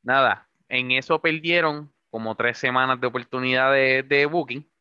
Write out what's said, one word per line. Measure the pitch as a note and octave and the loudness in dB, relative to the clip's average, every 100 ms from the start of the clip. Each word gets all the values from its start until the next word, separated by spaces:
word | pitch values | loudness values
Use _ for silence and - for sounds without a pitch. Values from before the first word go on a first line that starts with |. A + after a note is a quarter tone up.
nada, | A#2+ C3+ B2 G2 _ _ _ | 2 2 4 0 _ _ _
en | B2+ B2+ | -4 0
eso | C3 - D#3+ | -2 0 0
perdieron | E3 D#3+ E3 F3 D#3+ D3 D3 _ _ | 0 -2 0 0 0 -2 -12 _ _
como | A2+ A2 A2 | -8 -6 -2
tres | A#2+ A#2+ | -2 -2
semanas | C3 B2+ C3 B2+ | -2 0 0 0
de | B2 | -2
oportunidad | B2 A#2+ B2+ B2+ B2+ C3+ | -4 -8 -6 0 2 4
de, | C#3 C3 C3 | 4 4 0
de | C3+ C#3 D3 | 0 0 2
booking | E3+ B2+ B2+ - _ | -2 -4 -10 -12 _